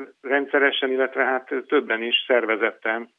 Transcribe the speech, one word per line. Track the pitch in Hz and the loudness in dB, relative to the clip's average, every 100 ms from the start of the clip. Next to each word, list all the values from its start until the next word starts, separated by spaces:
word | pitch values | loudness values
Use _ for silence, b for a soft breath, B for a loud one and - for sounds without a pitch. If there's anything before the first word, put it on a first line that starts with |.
| 139 _ | -18 _
rendszeresen, | 127 143 139 147 139 - 131 | -2 -2 0 2 2 2 -2
illetve | 131 131 135 | 0 0 0
hát | 127 131 - 135 - | 0 -2 -4 -8 0
többen | 147 117 113 | 0 0 -4
is | 117 117 - | -2 -2 2
szervezetten | 123 110 110 110 - 113 113 117 | 2 2 0 0 -2 -4 -4 -6